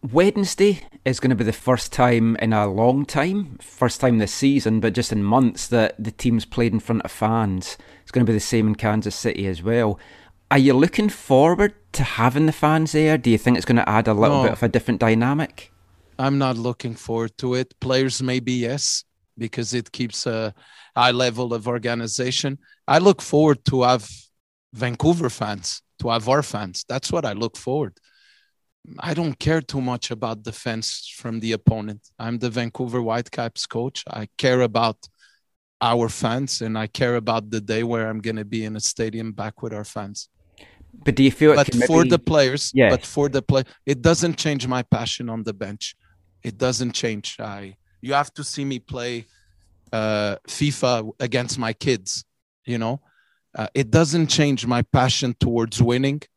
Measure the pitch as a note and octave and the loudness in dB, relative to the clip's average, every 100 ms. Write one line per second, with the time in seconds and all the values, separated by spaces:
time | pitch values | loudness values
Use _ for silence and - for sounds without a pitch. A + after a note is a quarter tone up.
0 | C3+ C3 F#3+ G#3 G3 - G3+ G3 - - | 2 4 4 4 -2 2 2 2 -6 -6
1 | - B2+ B2+ A#2+ A2+ A2 - B2 - - | -4 0 2 2 0 -2 0 0 0 2
2 | B2 A#2 A2+ A2+ A2 A2 G#2 G2 A#2 C3+ | 4 4 2 2 2 2 2 2 2 2
3 | C#3+ D3+ D#3+ G3 E3+ - - - B2 - | -2 -2 0 -2 -6 -12 -20 -2 -2 2
4 | C3 A2+ G#2 - C#3 C#3 A2+ A2 A2 G#2+ | 2 2 0 0 2 2 2 0 0 -2
5 | A#2 G#2+ G2+ A#2+ B2 - - A#2+ A2 - | -2 -2 2 4 2 0 -2 0 0 -2
6 | G#2+ - B2 A#2 - - A#2 G#2+ - A2+ | -10 -4 0 0 -2 -2 0 0 -2 -4
7 | - - A2 A2+ G#2+ F#2 - - - - | -4 -4 0 0 0 -2 -6 -14 -20 -20
8 | - B2 A#2 G#2+ - A#2 G#2+ G#2 A2+ G#2+ | -4 0 2 2 0 0 2 0 0 0
9 | G#2 - A#2 - G2 E2+ F2+ A#2 A2 F#2+ | -2 -4 -4 -2 -4 -4 -2 0 0 -2
10 | - - _ _ _ C#3 C3+ B2+ E3+ - | -10 -20 _ _ _ 4 6 6 4 2
11 | G#3+ - - C3 D#3 F3 G3+ - _ - | -2 -2 2 6 6 4 0 0 _ -4
12 | C3+ - A#2+ C3+ D#3 D3+ D3+ D#3+ D#3+ D#3 | -4 2 2 4 2 2 2 2 2 2
13 | D#3 D#3 A#2+ A2 - B2 - A#2 - G#2+ | 2 4 4 4 4 0 4 2 4 2
14 | A2+ G#2 A2 C#3+ B2 - A#2 A#2+ - A2 | 2 4 4 4 2 2 0 0 0 0
15 | A2+ A2+ A#2+ C#3+ D#3 - - _ _ _ | 2 4 2 0 -4 -8 -20 _ _ _
16 | _ - C3 C#3 C3+ A#2 A#2 A#2+ B2+ A#2 | _ -4 -2 0 0 0 -4 -6 -8 -10
17 | - A2+ A2+ - B2+ B2 B2 _ B2+ C3 | -6 -4 -4 -6 -4 -2 -4 _ -2 0
18 | C3+ - B2+ B2+ A#2+ B2+ A#2 C#3+ - - | 0 0 -2 -2 -2 -2 -2 -2 -2 -4
19 | - _ _ - A2+ - A2+ B2 A2 - | -8 _ _ -10 -8 -6 -4 -4 -6 -8
20 | A#2+ - - A2+ A2 - _ - - - | -8 -6 -6 -4 -6 -10 _ -20 -8 2
21 | B2 A#2+ B2+ A2+ B2 A#2 A2 A#2+ A#2 A#2+ | 2 4 0 -2 -4 -4 -4 -4 -4 -4
22 | A#2 - B2+ B2+ C#3+ C#3 _ _ - D3+ | -6 -4 -4 -2 -4 -6 _ _ 2 6
23 | F#3 F#3 - D3 D#3 C#3 - C3+ B2 B2+ | 6 4 2 2 4 2 0 2 2 2
24 | - - _ _ _ _ _ A2+ B2 A#2+ | -2 -20 _ _ _ _ _ -8 -6 0
25 | D3+ E3+ B2+ - G#2+ G#2 - - _ _ | 2 2 -2 -4 -8 -6 -8 -12 _ _
26 | A#2+ A2+ A2 C#3 C#3+ G#2 G2 F2+ - B2 | -2 -2 2 0 0 -6 -8 -10 -8 -8
27 | - E3+ C3+ G2+ A#2 - - C#3 A#2 _ | -4 -4 -4 -4 -6 -8 -6 -4 -6 _
28 | _ _ _ _ _ _ _ _ - - | _ _ _ _ _ _ _ _ -20 -12
29 | E3+ D#3 E3 C3 D3+ D#3+ C#3 C#3 B2 A#2+ | -6 -4 -4 -4 0 0 -2 -6 -4 -6
30 | - A2+ A2+ A2 A2+ A2 B2 A2+ A2 - | -8 -8 -8 -8 -12 -10 -6 -6 -6 -8
31 | - - A#2+ A2+ A2+ A2 - A2 G#2+ G#2 | -14 -14 -10 -6 -4 0 0 0 -8 -12
32 | _ _ A#2 A#2+ B2 A#2 A#2 - B2+ B2 | _ _ -8 -4 -4 -4 -6 -6 -6 -4
33 | A2+ A#2 A#2 - A#2 - - A2+ B2+ - | -2 -4 -4 -8 -8 -8 -8 -6 -6 -8
34 | - G#2+ G#2+ - C3+ B2+ B2 A2 A2+ G#2+ | -12 -12 -12 -2 2 2 2 2 -2 -2
35 | - _ _ _ _ _ _ _ A#2 A#2+ | -16 _ _ _ _ _ _ _ 0 2
36 | A2+ - A#2 A#2+ C#3 - A2+ A2 G#2+ - | 0 -2 -2 -2 -4 -6 -6 -6 -6 -2
37 | B2 A#2+ A2+ A2+ G#2+ A2 G#2 A2+ A#2 A#2 | 0 0 -2 -4 -2 -6 -2 -2 -2 -2
38 | A2 A2 G#2+ A2 G#2 A2 A2 G#2+ - - | -4 -4 -6 -6 -6 -6 -6 -6 -6 -4
39 | A2+ A2+ A2+ G2+ G#2+ - A2+ G#2+ G#2 - | -4 -4 -10 -8 -10 -10 -12 -10 -12 -12
40 | G2+ G#2 - _ _ _ - _ - - | -12 -14 -18 _ _ _ -20 _ -20 -4
41 | - A2+ C3+ - D3+ C#3+ C#3 A#2+ B2+ D#3+ | -2 4 4 6 6 8 4 2 4 6
42 | E3 E3 - D#3 C3 C#3+ - C3+ A#2+ B2 | 6 4 4 2 2 0 -2 4 6 4
43 | - - C#3+ C3+ - C3+ B2+ _ - C3+ | 0 -2 0 0 2 0 0 _ -4 0
44 | E3 E3+ E3+ D#3+ D#3+ C#3 A#2+ B2+ A#2+ G#2+ | 2 2 0 -2 -2 -2 -2 -4 0 -2
45 | A2+ - A#2+ A2+ G#2+ G2 G2 G#2 - - | -2 -8 -8 -8 -8 -8 -10 -10 -12 -14
46 | _ _ _ _ A#2+ - B2+ A#2+ B2 - | _ _ _ _ -12 -2 -2 -2 -4 -4
47 | A#2+ G#2+ - - A2 G2+ G2 F#2+ _ _ | -6 -6 -10 -12 -14 -14 -16 -20 _ _
48 | A#2+ C#3 C#3+ - C#3+ - C#3 B2+ - C3 | -2 -2 -2 -8 -10 -6 -6 -8 -10 -10
49 | A#2+ A#2+ G#2+ _ _ _ _ _ _ A2+ | -8 -8 -12 _ _ _ _ _ _ -4
50 | G#2+ G#2+ G#2 G2+ - - D3 C#3 B2+ A#2+ | -2 -2 -2 -4 -10 -2 -2 0 0 0
51 | G#2+ - B2 B2 B2 C3 A2+ A#2 C3+ A#2 | -4 -8 -4 -2 -4 -4 -6 -4 -2 -2
52 | F#2+ - - _ _ _ - A#2+ A2+ C3+ | -4 -10 -12 _ _ _ -8 -4 -4 -6
53 | _ _ _ _ _ - G#2+ C3 A2+ D3 | _ _ _ _ _ -10 -6 -4 2 4
54 | E3 E3 D#3 - D3 C3 A2+ B2 A#2+ C3+ | 4 2 0 2 2 2 0 0 2 2
55 | B2+ - C3 A#2+ - A#2 A2+ - A#2 B2 | 2 0 -4 -2 -2 0 -2 2 2 2
56 | C#3 D3 - | 0 -2 -8